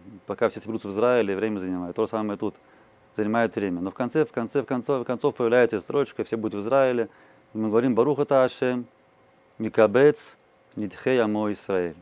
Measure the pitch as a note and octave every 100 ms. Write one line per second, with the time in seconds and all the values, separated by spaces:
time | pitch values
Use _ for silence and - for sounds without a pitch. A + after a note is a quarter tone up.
0 | F2+ G#2+ - G2+ A2+ - G2+ A2+ G2+ G2
1 | A#2+ B2 G2+ F#2+ G#2+ G#2 F#2 F2+ F2 F2+
2 | A2 A2+ G#2+ G2+ G#2+ - _ _ _ _
3 | _ - G#2+ A#2 A2+ A2 G2+ F2 F#2+ -
4 | B2 D#3 D3+ - A#2 C#3+ A2+ C3 A#2 C#3
5 | A#2+ B2 D3 - A#2 B2 A#2 G#2 - C#3+
6 | C#3 - G#2 A2+ G#2+ G2+ G#2 C3+ C3 B2
7 | A2 - - _ _ A2 A2 G#2+ B2+ A2
8 | A#2+ C#3 C#3+ C3+ B2+ - B2+ B2 A#2+ _
9 | _ _ _ _ _ - A2 - G#2+ G#2+
10 | D3 D3 - - _ _ _ - G#2 -
11 | - C3 G#2+ G#2+ G#2+ G2+ - F#2+ F2 D#2+